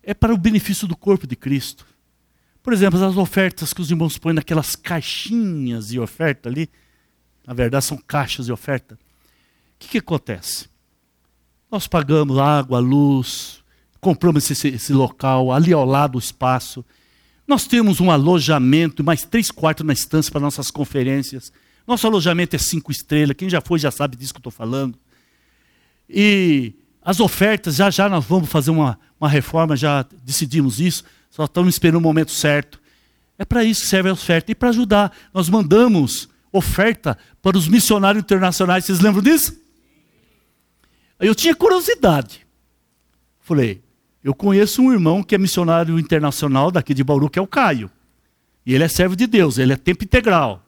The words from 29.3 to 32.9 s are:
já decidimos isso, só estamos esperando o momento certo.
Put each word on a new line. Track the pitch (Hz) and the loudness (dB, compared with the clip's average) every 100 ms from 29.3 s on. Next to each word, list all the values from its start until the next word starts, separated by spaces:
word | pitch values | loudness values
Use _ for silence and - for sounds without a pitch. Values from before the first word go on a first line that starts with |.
| 147 - 165 165 147 | 0 0 -2 0 0
já | 147 143 127 - | 0 -2 -4 -12
decidimos | 123 135 147 151 139 107 | -8 -6 -2 0 0 0
isso, | 175 - - _ _ | -2 -2 -12 _ _
só | - 151 | -6 -4
estamos | - 180 170 | 0 0 2
esperando | 175 165 | 2 2
o | |
momento | 165 156 156 | 2 2 -2
certo. | - 151 147 - - _ | -2 0 0 -4 -16 _